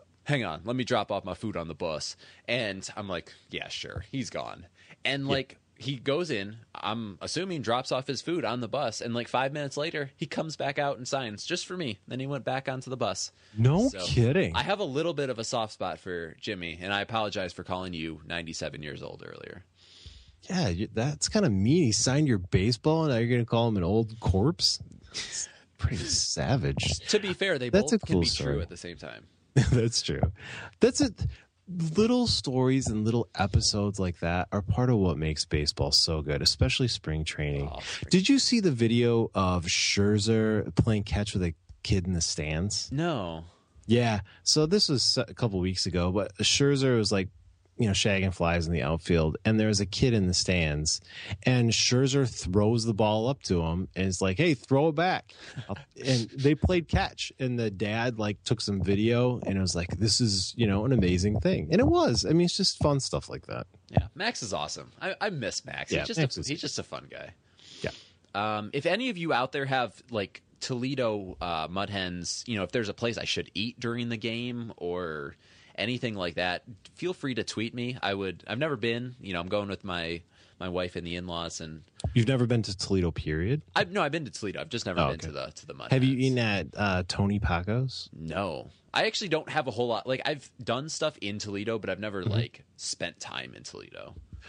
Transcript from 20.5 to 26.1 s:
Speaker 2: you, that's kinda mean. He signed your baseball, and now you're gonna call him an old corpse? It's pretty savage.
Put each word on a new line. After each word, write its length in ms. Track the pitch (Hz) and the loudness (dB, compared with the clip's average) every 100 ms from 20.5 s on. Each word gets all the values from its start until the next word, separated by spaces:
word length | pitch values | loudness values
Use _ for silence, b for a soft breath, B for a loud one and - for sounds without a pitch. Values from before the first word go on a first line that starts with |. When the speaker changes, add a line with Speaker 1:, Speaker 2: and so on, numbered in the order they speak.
| 185 117 | 0 2
Speaker 2:
you, 200 | 87 110 | 0 -2
that's 340 | 107 135 147 - | -2 -2 -2 0
kinda 220 | 214 165 | 4 4
mean. 340 | 95 107 175 | 4 6 6
He 80 | 127 | 6
signed 340 | - 131 139 151 | 4 4 4 4
your 120 | 101 | 2
baseball, 680 | 92 92 107 127 156 160 | 4 2 4 2 2 2
and 80 | 156 | 4
now 60 | 117 | 2
you're 100 | 117 | 4
gonna 160 | 123 | 2
call 240 | 117 117 117 | 4 2 4
him 80 | 101 | 2
an 80 | |
old 340 | 85 110 113 113 | 4 4 2 -2
corpse? 640 | - 92 131 180 - - - - B | 2 4 4 4 0 0 -6 -18 B
It's 340 | B B B B B B - | B B B B B B -2
pretty 200 | - - | -2 0
savage. 1000 | - | -2